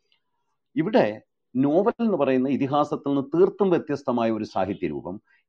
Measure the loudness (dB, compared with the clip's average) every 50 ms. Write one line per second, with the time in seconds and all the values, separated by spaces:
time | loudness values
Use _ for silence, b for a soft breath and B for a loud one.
0 | _ _ _ _ _ _ _ _ _ _ _ _ _ _ -4 -4 -2 2 2 2
1 | 2 2 -2 -6 -14 _ _ _ _ _ -2 0 2 2 2 2 2 2 0 0
2 | 0 0 0 2 2 2 2 2 2 0 0 -2 0 0 0 0 0 0 -2 -6
3 | -4 -2 -2 -2 -2 0 2 2 2 2 2 0 0 2 2 0 0 -2 -6 -6
4 | -4 -2 0 0 0 0 -2 -2 -4 -4 -4 -2 -2 -2 -4 -4 -6 -6 -6 -6
5 | -10 -10 -12 -14 _ _ _ _ _